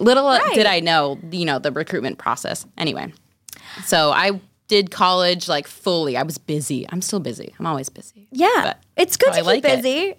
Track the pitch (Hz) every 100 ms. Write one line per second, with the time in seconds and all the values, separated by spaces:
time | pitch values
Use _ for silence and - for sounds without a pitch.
0 | 226 262 277 254 587 277 208 175 165 160
1 | 143 135 165 180 165 143 147 135 160 185
2 | 127 - - 120 - - - - 160 71
3 | 107 - _ _ - - - - - 170
4 | 151 - 196 190 - _ - 208 190 -
5 | 185 185 180 180 175 147 - - 196 170
6 | 147 123 156 - - 151 143 131 - 180
7 | - 202 135 - - - 170 139 135 -
8 | - 208 208 262 381 480 - - _ -
9 | 359 - 539 - 170 247 285 254 254 294
10 | 392